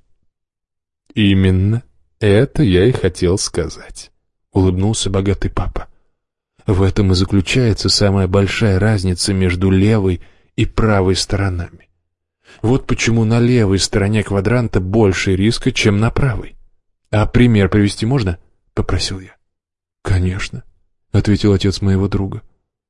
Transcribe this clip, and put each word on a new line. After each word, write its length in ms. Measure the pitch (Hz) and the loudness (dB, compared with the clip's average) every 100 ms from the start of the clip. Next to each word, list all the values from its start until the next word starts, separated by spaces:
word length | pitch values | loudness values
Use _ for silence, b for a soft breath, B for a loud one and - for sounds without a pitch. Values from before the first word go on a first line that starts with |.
| _ _ _ _ _ _ _ _ _ _ _ | _ _ _ _ _ _ _ _ _ _ _
«Именно 680 | - 101 95 95 92 98 113 - _ _ - | 0 2 4 2 2 0 -2 -6 _ _ -4
это 440 | 107 101 139 - | 2 4 2 0
я 220 | 139 90 | 2 4
и 80 | 104 | 2
хотел 460 | 131 95 - 90 95 | 2 -2 -2 -2 -2
сказать», 760 | - - 80 - - - - _ _ _ _ | -4 -6 -6 -8 -18 -20 -20 _ _ _ _
улыбнулся 560 | 104 92 92 101 110 98 | 0 0 2 -2 -2 -2
богатый 400 | 95 98 95 - | -2 -2 -2 -4
папа. 400 | - 92 - - _ _ _ _ _ _ _ - | -4 -6 -6 -10 _ _ _ _ _ _ _ -2
«В 160 | 95 | 0
этом 300 | 95 92 98 | 2 2 2
и 20 | |
заключается 760 | 90 92 101 92 131 120 95 101 | 2 0 0 0 0 0 0 -2
самая 400 | - 104 98 92 | 0 0 0 0
большая 500 | 98 98 - 110 92 | 0 0 0 0 2
разница 540 | 104 107 92 87 - | 0 0 -2 -4 -2
между 380 | 95 92 87 95 | 0 0 0 0
левой 500 | 95 101 110 95 87 b b b | 2 2 2 0 -4 b b b
и 120 | b 117 | b -4
правой 500 | - 113 101 92 92 | 0 0 2 2 0
сторонами. 720 | - 98 98 90 87 - _ _ _ _ _ _ B B | -2 -4 -2 -4 -10 -14 _ _ _ _ _ _ B B
Вот 260 | 110 135 - | -2 -2 -2
почему 380 | 117 - 117 | -4 0 0
на 160 | 110 117 | 2 2
левой 380 | 120 123 104 95 | 2 2 2 0
стороне 440 | - 107 98 107 | 0 0 0 0
квадранта 580 | 98 98 98 123 113 - | -2 -2 0 0 0 -2
больше 540 | 92 110 104 92 - | -2 2 2 2 0
риска, 380 | 92 104 - - | 0 0 0 -2
чем 260 | - 110 101 | 0 0 2
на 120 | 113 | 0
правой. 460 | - 139 101 - - - _ _ _ _ | 0 -2 -2 -8 -18 -20 _ _ _ _
А 140 | 104 104 | -2 0
пример 440 | 120 123 107 95 | 4 4 4 2
привести 340 | 104 101 - | 2 0 0
можно?» 340 | 110 139 95 87 _ _ _ | -2 -2 -2 -4 _ _ _
попросил 440 | - 98 90 - 95 | -6 -2 -2 -4 -8
я. 160 | 92 _ _ _ _ _ _ _ | -14 _ _ _ _ _ _ _
«Конечно», 600 | - 95 90 92 - 120 - _ _ _ _ | -2 -2 0 -4 -8 -12 -18 _ _ _ _
ответил 400 | 101 - 98 104 | -2 0 2 2
отец 280 | 98 101 92 | 2 0 -2
моего 280 | 98 95 98 | 0 0 0
друга. 340 | 98 98 107 - _ _ _ _ | -2 -6 -10 -16 _ _ _ _